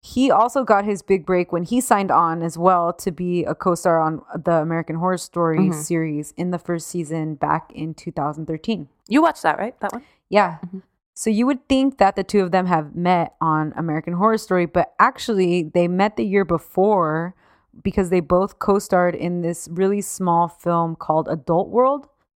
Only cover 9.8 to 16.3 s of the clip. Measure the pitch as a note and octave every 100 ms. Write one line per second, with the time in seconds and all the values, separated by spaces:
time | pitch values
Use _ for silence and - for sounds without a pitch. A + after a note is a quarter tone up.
9.8 | G3+ A#3+ _ _ _ G3 F#3 D#3+ F3 F#3+
10.8 | _ _ _ - A3+ G#3+ B3 B3+ _ C4+
11.8 | C4+ - G3 G3 F#3 G#3 F#3 F#3 F3+ E3
12.8 | D3+ E3+ F3+ F3+ E3 _ E3 D#3 D#3 -
13.8 | E3 D#3 - F3 G#3+ A3 - F#3 E3+ F3+
14.8 | - - A#3 - - G3+ F3+ F3 D#3 F3
15.8 | F3 F3+ G#3 A3 G#3+